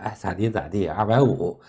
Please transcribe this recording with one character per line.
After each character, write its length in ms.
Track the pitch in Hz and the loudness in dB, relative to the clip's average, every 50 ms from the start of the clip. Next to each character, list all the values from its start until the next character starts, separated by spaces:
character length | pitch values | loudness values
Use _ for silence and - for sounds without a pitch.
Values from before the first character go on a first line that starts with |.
| 92 | -10
爱 120 | 107 104 | -10 -10
咋 180 | - - 98 90 | -6 -8 -8 -2
地 140 | 95 107 113 | 0 -2 0
咋 200 | 107 98 80 - | 0 -2 -6 -4
地， 180 | 90 104 95 | -2 -2 -2
二 200 | 78 78 98 107 | -2 0 -2 0
百 140 | 104 113 127 | 2 4 4
五。 380 | 143 120 - - 85 90 - - - | 6 4 4 0 -2 -6 -6 -8 -16